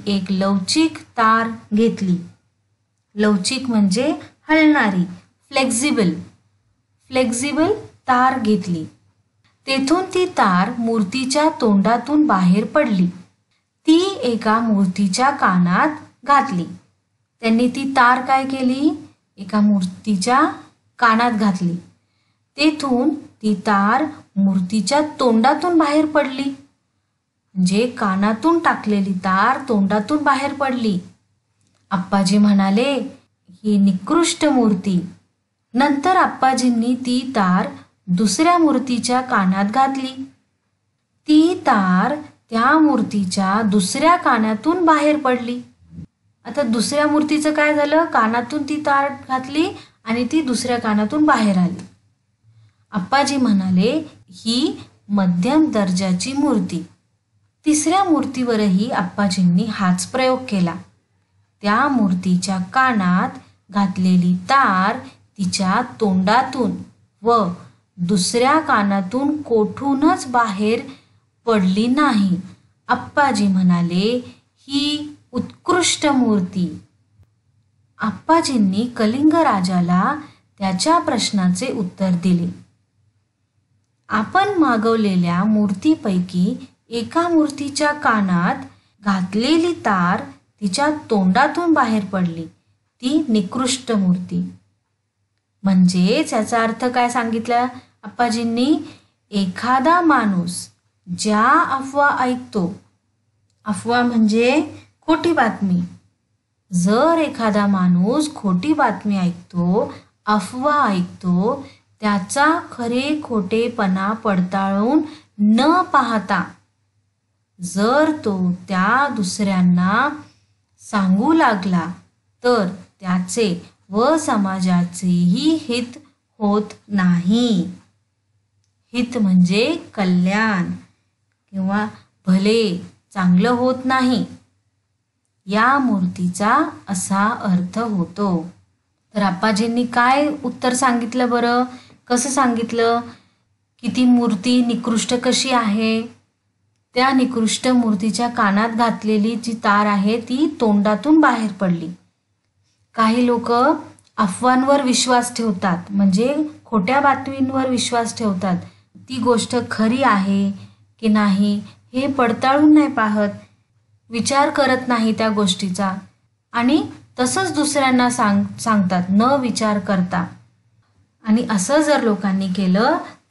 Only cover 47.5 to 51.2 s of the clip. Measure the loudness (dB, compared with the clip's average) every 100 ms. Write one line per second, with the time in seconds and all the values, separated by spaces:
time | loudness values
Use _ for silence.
47.5 | 0 0 0 2 2 2 0 0 -2 -4
48.5 | -6 -6 -4 0 0 0 -6 -6 -6 -4
49.5 | -2 -2 -6 -18 _ -6 -4 -2 -2 0
50.5 | -2 -2 -2 0 0 0 2